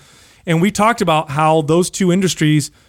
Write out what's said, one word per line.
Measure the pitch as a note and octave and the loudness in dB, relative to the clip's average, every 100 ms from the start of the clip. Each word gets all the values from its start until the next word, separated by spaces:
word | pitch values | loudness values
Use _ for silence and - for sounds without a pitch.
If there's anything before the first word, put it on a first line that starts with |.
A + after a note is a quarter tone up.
| - - - _ - | -14 -20 -20 _ -4
And | E3 | 0
we | G3+ | 0
talked | - G#3+ A#3 | 2 0 0
about | F3 D#3 D#3+ | 0 -2 -2
how | C#3 D#3 D#3+ | -2 0 0
those | D3+ E3 F3+ | 0 0 0
two | - F3+ | -2 0
industries | F3+ F#3 - D3+ D3+ C#3+ _ | 0 0 0 0 0 -2 _